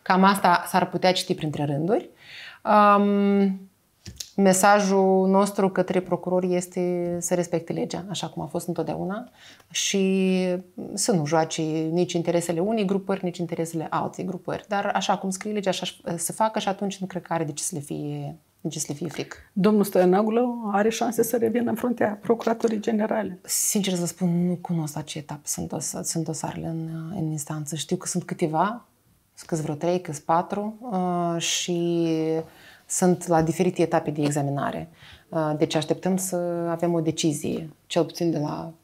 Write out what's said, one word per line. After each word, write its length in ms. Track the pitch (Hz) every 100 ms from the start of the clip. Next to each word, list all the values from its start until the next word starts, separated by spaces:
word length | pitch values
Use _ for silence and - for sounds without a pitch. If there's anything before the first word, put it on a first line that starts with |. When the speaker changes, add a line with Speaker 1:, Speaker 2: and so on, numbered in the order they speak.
Speaker 1:
cam 220 | - 185
asta 400 | 190 196 190 170 -
s-ar 220 | 185 170
putea 220 | 175 185
citi 220 | 185 - 180
printre 280 | 156 143
rânduri. 460 | 147 143 165 262 - _ - - - -
Um, 1040 | - 208 208 202 202 202 202 202 196 190 - _ _ _ - - - -
mesajul 920 | 196 185 208 208 196 196 190 190 190
nostru 420 | 190 196 196 190
către 300 | 190 180 185
procurori 560 | 180 175 175 180 185 180
este 600 | 180 185 180 175 175 175
să 140 | 170
respecte 400 | 175 175 165 165
legea, 320 | 170 - 170 190
așa 180 | 175 160
cum 160 | 170
a 20 | 160
fost 220 | 170 170
întotdeauna, 640 | 165 156 160 175 208 247 _ - - _
și 760 | - - 202 190 190 190 185 185 180 185 - -
să 180 | - -
nu 140 | 185 147
joace 360 | 160 160 - 160 160 160
nici 220 | 170 175
interesele 460 | 175 170 170 170 165
unei 260 | 196 226 190
grupări, 380 | 196 190 190
nici 140 | 180 170
interesele 500 | 170 165 160 165 151
altei 360 | 160 151 - 185
grupări. 400 | 185 - 160 -
Dar 240 | 202 202
așa 240 | 196 185 190
cum 120 | 190
scrie 220 | 185 214
legea, 180 | 208 190
așa 160 | 175 180 - - 170
să 160 | -
facă 280 | - 220 220
și 80 | 202
atunci 300 | 190 202 -
nu 80 | 185
cred 160 | 180
că 120 | -
are 100 | 165
de 80 | 151
ce 120 | 151
să 120 | - 160
le 60 |
fie, 540 | 143 156 147 147 143 160 _ _
de 80 | 160
ce 100 | 156
să 60 | -
le 40 |
fie 140 | 143 175
frică. 300 | - - - -
Speaker 2:
Domnul 300 | - 190 214
Stoianoglu 840 | 202 185 180 190 220 226 247 240 220
are 180 | 196 214
șanse 340 | 226 240 226
să 140 | 233 247
revină 320 | 226 233 233
în 60 | 220
fruntea 440 | 247 233 214 208
Procuraturii 580 | - 233 - 226 226 214
Generale? 600 | 208 220 214 220 196 180
Speaker 1:
Sincer 500 | - - - 214 190
să 120 | 180 170
spun, 420 | - 180 170 180
nu 100 | 175
cunosc 340 | - 165 156 151
la 60 |
ce 160 | 147 151
etapă 240 | 143 147
sunt 240 | - - -
dos-, 280 | - 139 -
sunt 220 | 139 165 160
dosarele 420 | 151 - 160 165
în, 220 | 165 160 160 160 -
în 160 | 156
instanță. 440 | 156 - 156 151 156
Știu 200 | - 185
că 120 | -
sunt 160 | 180
câteva, 600 | 170 160 165 156 190 240 _ _ _ _ _
sunt 160 | - -
câți 120 | 165
vreo 140 | 151 147
trei, 260 | 170 180
câți 220 | 175 143
patru, 520 | - 165 170 202 208 220 254
uh, 500 | 185 180 175 170 170
și 640 | 165 - - 175 170 170 165 160 160 160 160 - - - _
sunt 400 | - 180 180 175
la 140 | 165
diferite 400 | 165 165 185 180
etape 300 | 160 165 156
de 100 | 151
examinare. 680 | 143 147 143 139 - 165 160 - - - _
Uh, 220 | 165 156 151
deci 180 | 160 165
așteptăm 420 | 147 160 180 190
să 180 | 185 175 175 170 170
avem 240 | 165 175
o 60 | 170
decizie, 720 | 160 160 170 147 - - 160 - _
cel 180 | 175
puțin 280 | 160 - 170
de 60 | 156
la 340 | 147 156 165 165